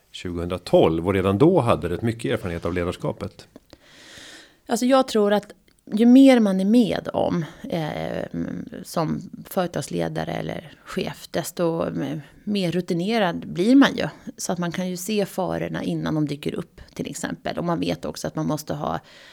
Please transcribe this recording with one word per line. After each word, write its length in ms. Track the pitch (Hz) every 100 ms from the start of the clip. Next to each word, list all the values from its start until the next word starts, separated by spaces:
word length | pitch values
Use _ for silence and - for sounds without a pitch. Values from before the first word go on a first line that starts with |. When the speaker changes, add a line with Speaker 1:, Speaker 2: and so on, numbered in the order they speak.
| _
Speaker 1:
tjugohundratolv 960 | - 92 85 87 90 - 180 95 82 87
och 60 |
redan 240 | 95 95 101
då 220 | 160 180
hade 280 | 117 80 82
rätt 120 | 85
mycket 300 | 113 113 135
erfarenhet 340 | 120 92 85 85
av 80 |
ledarskapet? 760 | 90 87 - 147 - 95 - - - _ - _ - - - - - - _ -
Speaker 2:
Alltså 180 | 226 247
jag 220 | 269 262
tror 260 | 214 202
att 200 | 208 - - _ _ -
ju 120 | 208 240
mer 340 | 254 269 247
man 200 | 208 190
är 60 | 196
med 440 | 247 202 - -
om, 320 | - - 175 156 - -
eh, 540 | 170 156 - 80 - - 85 - - - -
som 380 | - 175 160 - 175 - -
företagsledare 840 | 196 175 156 - 175 165 156 165
eller 400 | 53 - - - - -
chef, 420 | 190 220 - -
desto 500 | - - - 170 165
m-, 380 | - 160 135 156 - -
mer 280 | 208 208 175
rutinerad 760 | 175 180 170 190 233 180 165 -
blir 280 | 156 208 277
man 200 | 233 -
ju. 120 | 151 - - -
Så 140 | -
att 60 | 175
man 120 | 175
kan 180 | 170 185
ju 80 | 180
se 280 | 202 208 185
farorna 580 | - 170 165 165 160
innan 320 | - 165 160 156
de 120 | 147
dyker 280 | 147 - -
upp, 260 | - - -
till 140 | - -
exempel. 480 | - - - - -
Och 60 | -
man 140 | 165
vet 260 | - 156 -
också 220 | - 151
att 80 | 156
man 120 | 156
måste 260 | 151 -
ha 260 | 147 - 82 - - -